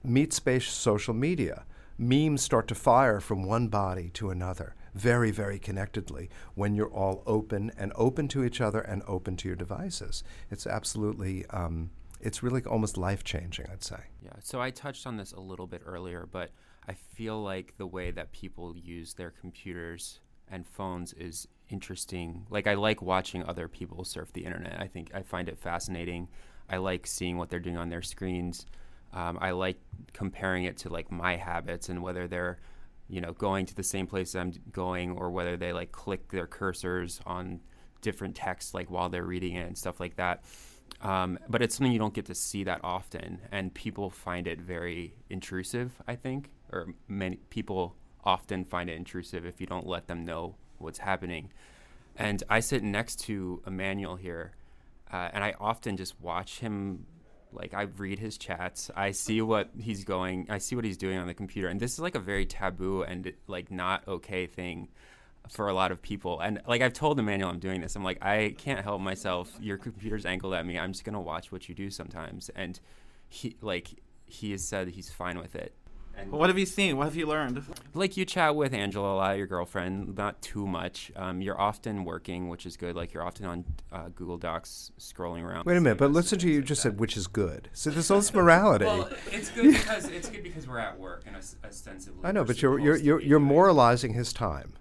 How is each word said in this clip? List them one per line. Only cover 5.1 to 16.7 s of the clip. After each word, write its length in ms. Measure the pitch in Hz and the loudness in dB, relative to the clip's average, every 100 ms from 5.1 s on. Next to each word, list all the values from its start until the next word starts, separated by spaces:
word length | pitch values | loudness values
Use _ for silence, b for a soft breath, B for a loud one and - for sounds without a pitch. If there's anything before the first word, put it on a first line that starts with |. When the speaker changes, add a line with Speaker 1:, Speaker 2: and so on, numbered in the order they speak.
| 120 113 | 6 4
Speaker 1:
very 280 | 98 101 101 | 2 -2 -4
connectedly, 720 | - 98 101 - - - 85 B B - | -4 -4 -2 -4 -6 -8 -10 B B 0
when 180 | 101 104 | 2 4
you're 160 | 107 | 2
all 300 | 104 98 95 - | 2 0 0 2
open 440 | 107 107 104 107 - | 2 2 -2 -2 -4
and 140 | 101 110 | -6 4
open 320 | 117 131 143 | 4 4 0
to 140 | 139 | 2
each 160 | 123 - | 0 2
other 180 | 113 107 | 2 2
and 220 | - 101 - | -2 -4 -2
open 280 | 95 - 90 | -4 -2 -4
to 100 | 92 | -4
your 80 | 87 | -4
devices. 680 | 90 101 185 175 - - B B B | -4 -4 -4 -6 -4 -4 B B B
It's 160 | 101 - | -8 -4
absolutely, 800 | 95 - 107 104 110 92 92 - | -4 -4 -2 -2 0 -2 -2 -4
um, 440 | - 85 82 82 - - - | -4 -2 -2 -6 -8 -16 -6
it's 220 | 110 - | -6 -2
really 220 | 123 127 | 0 0
almost 340 | 127 113 107 - | 0 0 2 0
life-changing, 680 | 90 98 - 90 87 90 - | 0 0 -2 -4 -4 -8 -10
I'd 120 | 92 | -10
say. 160 | - - - - | -10 -10 -12 -18
Speaker 2:
Yeah, 100 | 98 104 | -18 -14
so 180 | - 131 | -8 -4
I 100 | 127 | -4
touched 340 | 131 143 131 131 | -4 -10 -10 -8
on 120 | 113 | -8
this 160 | 95 | -8
a 60 | - | -12
little 280 | 95 92 92 | -12 -10 -10
bit 140 | 87 80 | -10 -10
earlier, 420 | 90 90 87 87 | -8 -8 -8 -8
but 200 | 92 87 b b | -8 -8 b b